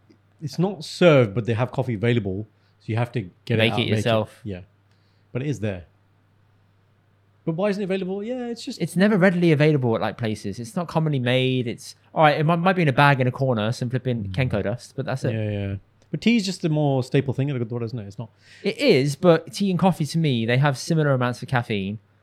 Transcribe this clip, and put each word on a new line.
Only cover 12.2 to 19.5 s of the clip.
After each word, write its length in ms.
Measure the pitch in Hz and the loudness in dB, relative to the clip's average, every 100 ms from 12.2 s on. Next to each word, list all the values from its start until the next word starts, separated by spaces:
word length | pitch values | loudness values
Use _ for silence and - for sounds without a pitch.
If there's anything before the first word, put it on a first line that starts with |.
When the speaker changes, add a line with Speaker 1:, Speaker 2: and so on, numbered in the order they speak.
Speaker 2:
right, 160 | 151 147 | 4 4
it 60 | 156 | 2
might, 100 | 170 | 2
might 160 | 180 185 | 2 2
be 60 | |
in 40 | 156 | 2
a 60 | |
bag 260 | 123 143 135 | 4 4 6
in 80 | 127 | 2
a 40 | |
corner, 400 | - 135 113 107 | 0 0 0 0
some 160 | 120 123 | -2 -4
flipping 360 | 127 131 117 98 | -4 -4 -4 -4
Speaker 1:
Mm. 60 | |
Speaker 2:
Kenko 300 | 113 127 104 | -2 -2 0
dust, 300 | 95 117 - - | -2 -6 -10 -10
but 100 | 113 | -6
that's 200 | 131 - | -4 -4
it. 80 | |
Speaker 1:
Yeah, 160 | 110 107 | -2 -4
yeah. 260 | 101 98 101 _ _ - | -4 -6 -8 _ _ -12
But 120 | 160 | -2
tea 160 | 220 233 | 2 2
is 80 | 190 | 0
just 180 | 180 | -4
a 60 | 165 | -2
more 340 | 151 143 135 | 0 2 0
staple 300 | 123 143 139 | 2 0 0
thing 160 | 127 143 | -2 -2
at 60 | 131 | -4
a 100 | 113 | -6
Gurdwara, 180 | 120 | -6
isn't 160 | 113 117 | -8 -8
it? 80 | 101 | -12
It's 100 | 101 | -14
not. 100 | 113 _ _ - | -16 _ _ -8
Speaker 2:
It 140 | 196 - | -8 0
is, 380 | 277 143 143 139 | 4 4 4 2
but 340 | 180 165 151 | 4 4 2